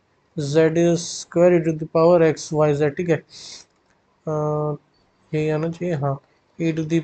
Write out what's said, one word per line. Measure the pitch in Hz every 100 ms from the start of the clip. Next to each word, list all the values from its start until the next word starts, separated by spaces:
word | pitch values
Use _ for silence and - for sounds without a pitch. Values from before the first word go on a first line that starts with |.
| _ _ _ 165
Z | 143 156 160 165 170 165
square | - - - 170 180
e | 175 160
to | 156
the | 156 165
power | 165 175 160
x | 151 -
y | 151 151 143
z, | 151 147
ठीक | 170
है, | 147 _ - - - _ _ _ _ _ _ 160
अ, | 151 151 151 151 147 _ _ _ _ -
यही | 156 156
आना | 156 165
चाहिए, | 165 180 151
हाँ, | 143 135 _ _ _ -
e | 165
to | 160 156
the | 165